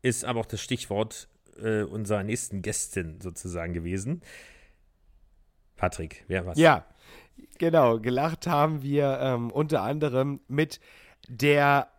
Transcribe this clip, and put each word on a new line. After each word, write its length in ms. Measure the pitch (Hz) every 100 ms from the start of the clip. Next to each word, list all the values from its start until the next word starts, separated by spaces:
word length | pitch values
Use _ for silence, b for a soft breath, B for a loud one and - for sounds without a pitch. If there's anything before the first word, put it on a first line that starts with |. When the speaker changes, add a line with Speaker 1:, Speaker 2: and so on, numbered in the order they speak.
Speaker 1:
ist 220 | 131 117 110
aber 140 | 117
auch 60 | 110
das 140 | 107
Stichwort, 680 | - 123 - 101 110 - - _ _ -
äh, 200 | 110 107
unserer 400 | 95 98 104 107
nächsten 380 | 98 117 - 98
Gästin 600 | 92 - - - 85 80
sozusagen 500 | 90 85 92 87 85
gewesen. 480 | 87 85 95 107 170 B B B B B B _ _ _ _ _ _ _ _ _ _
Patrick, 480 | 92 - 82 - -
wer 180 | 95 90
war's? 120 | 87
Speaker 2:
Ja, 280 | 165 117 - b b b b - - -
genau. 400 | 165 160 127 113
Gelacht 480 | 110 127 156 160 -
haben 360 | 147 151 156
wir, 360 | 135 143 143 135
ähm, 300 | 131 123 117
unter 320 | 127 156 147
anderem 580 | 101 151 151 127 139 139 _
mit 300 | 139 151 - b b b b -
der 600 | 117 143 143 143 139 -